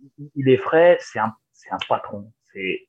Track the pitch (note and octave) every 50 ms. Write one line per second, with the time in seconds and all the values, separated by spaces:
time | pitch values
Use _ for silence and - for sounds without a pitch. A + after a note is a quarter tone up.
0 | C#3 C#3 _ - C#3+ D3 - D3 C3+ C3 B2+ B2+ - - - D#3+ E3+ F3 F3 E3+
1 | - - - A2+ G#2+ A2 A2 _ _ _ _ _ _ - F#2 F#2+ - - B2 -
2 | - - - G2+ G2+ A2 _ _ _ _ - G2 F#2+ F#2+ F2 - _